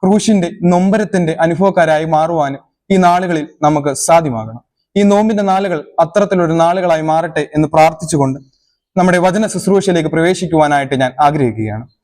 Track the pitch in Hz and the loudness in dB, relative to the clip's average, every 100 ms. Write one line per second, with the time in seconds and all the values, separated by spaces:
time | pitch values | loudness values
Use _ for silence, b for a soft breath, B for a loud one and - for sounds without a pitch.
0 | 190 208 208 208 170 - 175 175 190 214 | 2 2 2 0 0 -2 0 2 2 0
1 | 214 190 170 165 165 165 196 185 160 151 | 0 -2 -2 0 -2 2 0 2 0 0
2 | 160 156 160 170 143 139 _ _ _ 196 | 0 0 0 -2 -2 -6 _ _ _ 2
3 | 180 175 185 165 151 _ 151 151 143 135 | 4 2 0 -4 -6 _ 0 0 -2 -6
4 | - 170 156 117 110 117 _ _ _ - | 2 2 2 -6 -8 -14 _ _ _ 0
5 | 202 202 220 208 196 190 196 170 143 - | 2 2 2 0 0 -2 -2 -6 -8 -2
6 | 165 214 202 190 170 165 165 185 180 160 | 0 0 0 0 0 2 0 0 0 -2
7 | 156 156 170 151 147 151 151 156 160 165 | 0 -2 -2 -4 -4 -2 0 2 2 2
8 | 165 151 135 135 - _ _ _ _ - | -6 -2 -2 -4 -12 _ _ _ _ 0
9 | 180 180 180 185 214 185 - 196 190 175 | 2 2 2 0 -4 -4 0 0 2 -2
10 | 160 156 165 185 180 160 151 143 135 131 | 0 0 0 0 -2 0 2 0 -2 -2
11 | 131 127 147 151 127 110 107 107 123 _ | -2 2 0 2 -2 -2 -6 -6 -12 _